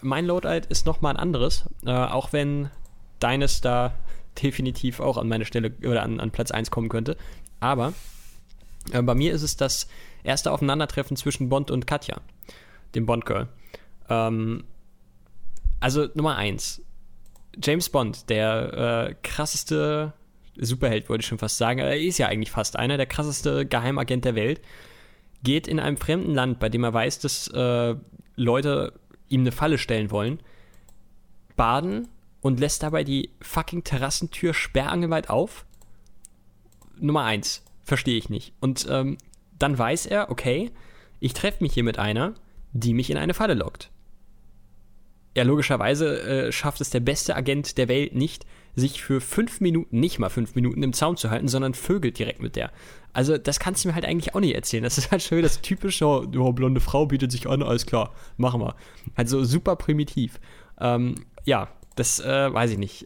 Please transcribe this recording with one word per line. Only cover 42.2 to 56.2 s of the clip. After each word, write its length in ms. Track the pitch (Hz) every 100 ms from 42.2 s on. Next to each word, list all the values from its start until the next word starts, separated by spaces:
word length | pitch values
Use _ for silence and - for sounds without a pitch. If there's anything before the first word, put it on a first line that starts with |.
| 160 220 - - -
die 200 | 120 117
mich 160 | 117 131
in 80 | 147
eine 160 | 156
Falle 200 | 180 214
lockt. 360 | 131 78 - - - - - - - - - - - - - - - - -
Ja, 80 |
logischerweise, 800 | 123 147 139 131 107 143 160 143
äh, 300 | 104 135 123
schafft 280 | 127 147 -
es 80 | 143
der 80 | 127
beste 360 | 120 143 - -
Agent 420 | 131 139 143 -
der 100 | 123
Welt 260 | 127 143
nicht, 320 | - 151 - - - - -
sich 260 | 135 -
für 180 | - 135
fünf 400 | 127 - 233 -
Minuten, 380 | 185 165 - 117
nicht 200 | 165 -
mal 100 | 95
fünf 240 | - 113 -
Minuten 280 | 120 -
im 100 | 135
Zaum 240 | 123 156 180
zu 120 | 113
halten, 180 | 113 131
sondern 260 | 131 135
vögelt 460 | 127 - 190 135 -
direkt 220 | 107 -
mit 140 | - -
der. 160 | 58 - - - -
Also, 240 | - 131 151
das 220 | 143 143
kannst 240 | - 185
du 40 | 185
mir 60 | 165
halt 100 | -
eigentlich 300 | 170 156 196
auch 40 |
nicht 160 | 185 -
erzählen. 280 | - 113
Das 140 | 120 -
ist 140 | 123
halt 100 | 185
schon 140 | - 165
wieder 100 | 160
das 140 | -
typische, 440 | - 196 196 185 151
"Oh, 460 | 139